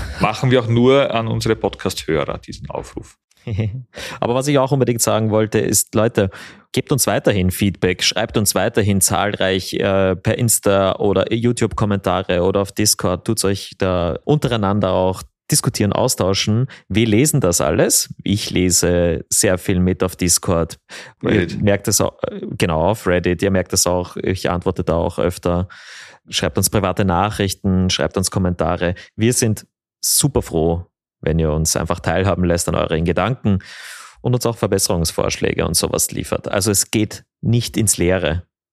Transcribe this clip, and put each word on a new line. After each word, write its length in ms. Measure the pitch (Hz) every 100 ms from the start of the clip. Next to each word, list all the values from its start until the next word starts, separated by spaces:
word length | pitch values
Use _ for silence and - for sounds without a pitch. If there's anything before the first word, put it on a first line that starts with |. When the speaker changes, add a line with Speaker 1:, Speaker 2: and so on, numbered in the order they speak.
| - -
Speaker 1:
Machen 300 | 101 107 131
wir 80 | 127
auch 60 | 117
nur 460 | 117 123 139 135
an 140 | 113 113
unsere 280 | 113 110 110
Podcast-Hörer 840 | 98 - 92 - - 78 69 -
diesen 300 | - - -
Aufruf. 460 | 65 - - - _ _ _ -
Speaker 2:
<laughs> 120 | 92 107 127 123 - - -
Aber 160 | 113 123
was 120 | 139
ich 100 | 139
auch 140 | 131
unbedingt 300 | 139 120 117
sagen 280 | - 107 110
wollte, 280 | 107 107 110
ist, 340 | - - - 110
Leute, 340 | 113 117 95 - - - _
gebt 200 | - -
uns 160 | 139 -
weiterhin 440 | 113 - 104 92
Feedback, 520 | - 101 87 92 90
schreibt 340 | - - 110 120
uns 180 | 101 98
weiterhin 460 | 104 117 101 98
zahlreich, 720 | - 87 101 - 95 95 -
äh, 420 | - 98 98 95 92
per 220 | - -
Insta 580 | 120 - 104 98 95 -
oder 360 | 101 95 -
YouTube-Kommentare 1080 | 117 117 120 110 - 107 98 95 90 95 87
oder 180 | 90 98
auf 100 | 98
Discord, 540 | - 107 - 98 90 -
tut's 180 | 110 95
euch 280 | 98 - -
da 400 | 95 90 85 67
untereinander 680 | - 151 131 117 98 104 98
auch 320 | 92 92 92 - _ -
diskutieren, 400 | 151 127 - 104
austauschen. 720 | - 127 - 92 98 - 110 131 - _
Wir 180 | 101 117
lesen 360 | 104 151 147
das 180 | 90 85
alles. 520 | 69 98 190 - - -
Ich 260 | - 101 -
lese 760 | 95 90 87 87 87 87 82 -
sehr 280 | - 101 92
viel 220 | - 92
mit 200 | 92 92
auf 120 | 92 -
Discord. 640 | 90 - - 85 82 - _ - - -
Speaker 1:
Reddit. 340 | - 107 87 101
Speaker 2:
Ihr 80 |
merkt 240 | 101 101 -
es 100 | 107
auch, 180 | 98 -
äh, 180 | - 202 107 -
genau, 240 | 92 78 87
auf 160 | 110 92
Reddit. 360 | 90 87 87
Ihr 100 | 98
merkt 220 | 95 90
es 120 | 95 90
auch, 300 | 90 87 -
ich 340 | - 95 -
antworte 340 | 87 92 90 90
da 100 | 82
auch 240 | 85 -
öfter. 480 | 85 - 90 87 95 - - - - - -
Schreibt 280 | - 92 -
uns 120 | 92
private 340 | 110 95 90
Nachrichten, 840 | 98 87 104 113 101 - 98 92 92
schreibt 260 | - 71 98
uns 160 | 95
Kommentare. 640 | 101 90 87 80 87 87 92 - -
Wir 160 | 113
sind 340 | 123 117 101 - _ _ _
super 420 | - - 147 123
froh, 460 | - 82 80 85 - _ _ _
wenn 180 | - 80
ihr 120 | 80
uns 240 | 78 80 -
einfach 240 | 82 87
teilhaben 460 | - 85 98 87 87
lässt 220 | 85 -
an 60 | 85
euren 280 | 80 80 85
Gedanken 540 | 87 98 127 110 95 - - - - - -
und 120 | 120
uns 120 | 123 117
auch 120 | 113
Verbesserungsvorschläge 1080 | 104 98 - 90 80 - - - - - 85
und 80 | 82
sowas 340 | 80 - -
liefert. 360 | - - - -
Also 240 | 101 101
es 180 | 98 -
geht 360 | 113 107 - - _
nicht 340 | - 117 - -
ins 200 | 107 -
Leere, 500 | 87 92 80 85 - _ _